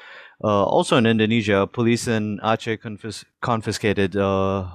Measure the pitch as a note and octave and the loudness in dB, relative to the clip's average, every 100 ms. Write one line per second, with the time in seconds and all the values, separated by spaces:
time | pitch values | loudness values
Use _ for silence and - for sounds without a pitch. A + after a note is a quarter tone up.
0 | - - - _ G#2+ G2+ G2 D#3 F3 D#3 | -20 -20 -20 _ 0 2 2 2 2 2
1 | A2+ A2+ G#2+ A#2 G#2+ G2 G2 - A#2 A#2 | 4 4 2 2 2 2 2 0 0 0
2 | B2 A2+ G#2+ G#2 A2 A2+ - A2 A#2 G#2 | 0 -2 -2 -4 -2 -2 -2 -8 -8 -12
3 | A2+ G2+ - _ - A#2 A2 G2+ G#2+ G2 | -12 -14 -16 _ -2 -2 -2 -2 0 0
4 | G2 G2 G2 G2 F#2+ G2 F#2 | 0 0 0 2 0 -2 -6